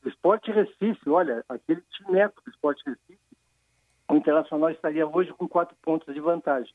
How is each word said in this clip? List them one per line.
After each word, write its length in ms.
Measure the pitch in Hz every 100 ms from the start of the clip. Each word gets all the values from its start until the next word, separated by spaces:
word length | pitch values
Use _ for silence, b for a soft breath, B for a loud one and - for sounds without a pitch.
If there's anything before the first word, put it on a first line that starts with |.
do 60 | -
Sport 400 | - 170 220 -
Recife, 600 | 214 202 - 208 208 -
olha, 360 | 160 165 117 -
aquele 340 | 120 - 165 _
timeco 500 | - 196 190 202 -
do 60 | -
Sport 300 | - 151 143
Recife, 360 | - 120 _ - _ _ _ _ _ _ _ _ _
o 80 | 147
Internacional 540 | 147 151 151 156 160
estaria 360 | 160 160 151 156
hoje 260 | 160 180
com 120 | - 170
quatro 300 | 175 170 _
pontos 300 | - 160 -
de 80 | 143
vantagem. 520 | 151 170 156 139 117